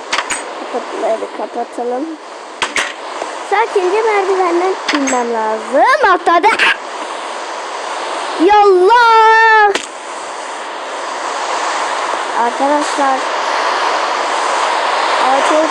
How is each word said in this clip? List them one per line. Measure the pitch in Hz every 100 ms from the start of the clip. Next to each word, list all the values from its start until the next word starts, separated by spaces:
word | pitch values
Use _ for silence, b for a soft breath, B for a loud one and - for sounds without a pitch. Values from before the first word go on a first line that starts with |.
| - - - - - - -
kapıları | 247 - - 220 220 226 -
kapatalım. | 220 240 233 - 240 247 320 311 - - - - - - - - - - - - -
Sakince | 403 453 403 359 415
merdivenden | 440 415 381 381 359 339 370 381 - 294
inmem | 269 247 233
lazım. | 226 220 220 - 262 440 605 427
Atladı. | 359 - 339 349 440 - - - - - - - - - - - - - - - - - -
Yallah. | 339 415 415 370 370 480 466 453 440 440 453 440 415 392 - - - - - - - - - - - - - - - - - - - - - - - - - 220
Arkadaşlar. | 233 269 277 294 294 - 269 262 - - - - - - - - - - - - - - - - - - - - -
Aa, | 269 320
çok | 311 311